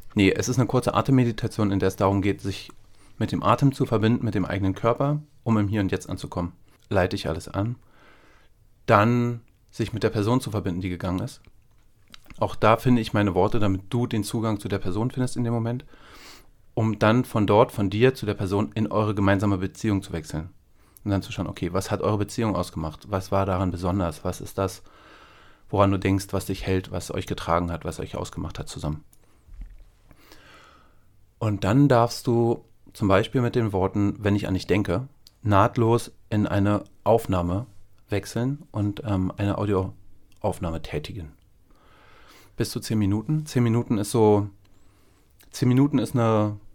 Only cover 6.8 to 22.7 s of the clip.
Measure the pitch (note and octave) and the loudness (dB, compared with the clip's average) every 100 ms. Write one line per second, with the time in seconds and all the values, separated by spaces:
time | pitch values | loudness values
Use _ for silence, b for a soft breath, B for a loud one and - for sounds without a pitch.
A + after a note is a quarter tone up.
6.8 | - G2 F#2 G2+ - D#2 - G2 A2 B2 | -4 0 0 -2 -4 -6 -6 -4 -4 -4
7.8 | b b b b b b b _ _ _ | b b b b b b b _ _ _
8.8 | - G#2+ A2 A#2+ A#2+ A#2+ - _ _ - | 4 6 6 4 0 -4 -12 _ _ -6
9.8 | A2 A2+ - A2 G#2 B2+ A2+ G#2 F#2 F2+ | -6 -2 -2 0 2 0 0 -4 -4 -4
10.8 | F#2 F2 F#2 F#2 A2+ - - - _ _ | -4 -4 -4 -4 -6 -10 -20 -20 _ _
11.8 | _ _ _ - - - G#2 - G#2+ A2+ | _ _ _ -20 -16 -6 -4 2 4 4
12.8 | C3 A#2+ G#2+ G#2+ G2+ F2+ F#2 A#2 G#2 F#2+ | 4 2 2 0 2 2 2 2 2 0
13.8 | - A#2+ A#2+ A2+ - A#2 A2+ G#2 G2 G2 | -2 -4 -2 -2 -4 -4 -2 -4 -4 -4
14.8 | F#2+ G2+ B2 B2+ B2+ - A#2 A#2 A2+ B2 | -2 -2 -2 -2 -4 -2 -2 -2 -2 -6
15.8 | - b b b b b b _ - - | -10 b b b b b b _ -10 -2
16.8 | A2 G#2 G#2+ B2 B2+ A2+ G2+ G#2 B2+ - | -2 2 4 4 2 0 4 6 4 2
17.8 | G2 G#2 B2+ C3 G#2 G2 G2 G2+ G#2+ A2 | -2 2 2 2 -4 -4 -2 -2 -2 -2
18.8 | G#2+ G#2 G#2+ G#2 G2+ G2 G#2 F#2+ F#2+ - | -2 0 0 2 2 4 2 0 -4 -4
19.8 | A2 G2 - E2 D2+ D#2 F2+ - _ b | -2 -2 -2 -8 -8 -8 -10 -14 _ b
20.8 | b b G#2 G2 - - G2+ - F2 F2+ | b b -2 -2 -2 -6 -8 -6 -4 -4
21.8 | - G2+ - G#2+ G2+ - A2 F2+ F2 | -2 -2 0 0 -2 -2 -2 -2 -4